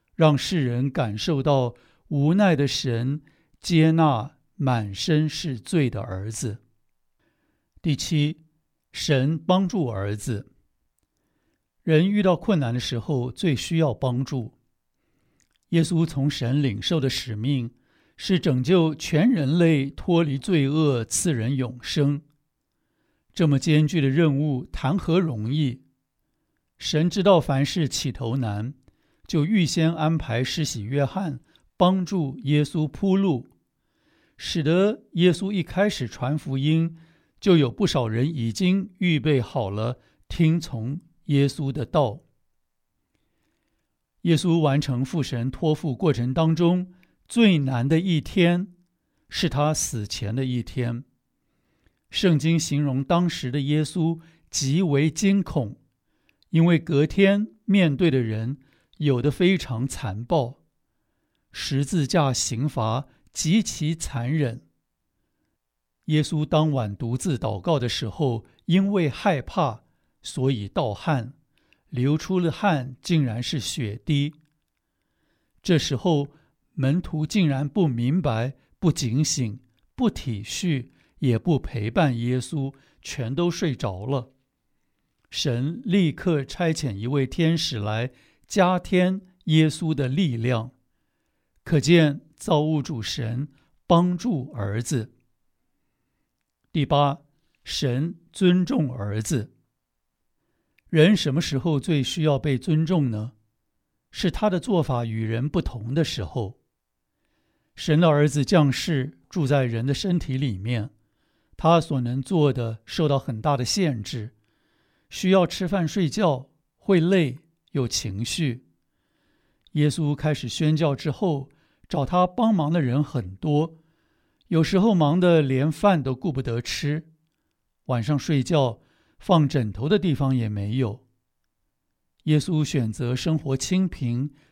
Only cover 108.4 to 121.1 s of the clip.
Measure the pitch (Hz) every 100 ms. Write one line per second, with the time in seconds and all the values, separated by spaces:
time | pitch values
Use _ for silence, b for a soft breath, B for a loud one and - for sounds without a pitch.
108.4 | 131 180 143 - - 147 139 - _ 180
109.4 | 135 143 123 113 127 139 196 175 - 131
110.4 | 139 95 110 120 113 - _ _ _ _
111.4 | _ - 160 170 160 139 120 131 - 180
112.4 | 147 127 113 113 - - 151 139 - 110
113.4 | 151 143 123 208 175 117 104 123 110 -
114.4 | _ _ _ _ _ _ _ - 185 190
115.4 | 170 - 180 196 160 202 160 208 180 131
116.4 | - _ _ _ - 185 170 190 143 127
117.4 | _ _ _ 139 120 - 110 95 117 -
118.4 | 147 123 - _ _ _ _ _ _ _
119.4 | _ _ _ 151 147 - 147 147 151 147
120.4 | 120 - 156 156 160 135 156